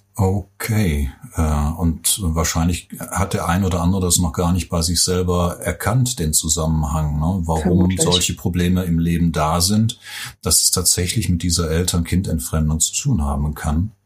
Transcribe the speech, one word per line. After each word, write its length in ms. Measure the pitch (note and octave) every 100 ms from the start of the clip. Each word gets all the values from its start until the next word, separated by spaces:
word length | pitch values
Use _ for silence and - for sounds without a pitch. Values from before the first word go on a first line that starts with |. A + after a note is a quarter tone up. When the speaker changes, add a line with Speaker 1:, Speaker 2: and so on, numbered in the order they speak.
| _ -
Speaker 1:
Okay, 920 | F#2+ G2 - - - G#2+ F#2+ D2 C2+ - - -
äh, 340 | D#2 D2+ D2 D#2+
und 400 | E2+ D#2 - -
wahrscheinlich 640 | F2+ D#2+ E2+ E2+ E2+ E2+ - -
hat 340 | - - G2
der 160 | - F2
ein 160 | F2
oder 160 | F#2+ F2
andere 220 | E2+ F#2+
das 160 | F2+ F2
noch 140 | E2+
gar 200 | - E2+
nicht 160 | F2+ -
bei 140 | E2+
sich 200 | E2 E2+
selber 560 | - F2+ F2+ F2 F2 E2+
erkannt, 580 | F2 F2 G2 B2 B2 -
den 160 | D#2
Zusammenhang, 840 | - E2+ E2 D#2+ D#2 D2 D#2+ D2+ D2+
ne? 220 | D#2 G2 E2
Warum 160 | D#2+
Speaker 2:
Vermutlich. 400 | F2+ F2 F2+ F#2
Speaker 1:
solche 320 | F2+ F2 -
Probleme 500 | F2 G2 F2 F2 F2+
im 140 | E2+ E2+
Leben 340 | E2 E2+ E2+
da 300 | D#2+ D2+ F2
sind, 360 | F2+ G#2+ A2+ - - - - -
dass 200 | - -
es 100 | -
tatsächlich 580 | - F2 - F2+ A#2 G2
mit 120 | E2+
dieser 280 | F2 E2 E2
Eltern-Kind-Entfremdung 1120 | D#2+ F2+ F2 D#2+ F2 F#2+ E2 - D#2+ D#2 D#2
zu 120 | -
tun 300 | - C#3+ G2+
haben 300 | D2 C#2+ D2
kann. 380 | - F2 D#2+ G#2 -